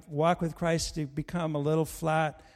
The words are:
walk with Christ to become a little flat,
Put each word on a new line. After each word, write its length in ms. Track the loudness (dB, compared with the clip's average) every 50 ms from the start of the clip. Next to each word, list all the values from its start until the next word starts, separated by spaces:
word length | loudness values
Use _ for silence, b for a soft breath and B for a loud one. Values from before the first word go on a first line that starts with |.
| -10
walk 340 | -6 -2 2 4 4 4 2
with 140 | 0 -4 -2
Christ 400 | -2 0 0 0 0 0 -2 -4
to 100 | -4 -4
become 480 | -4 -4 -6 -6 -4 -4 -2 -2 0 0
a 60 | 0
little 260 | 2 2 2 2 2
flat, 560 | 0 -4 -4 -2 0 2 2 2 0 -4 -8 B B B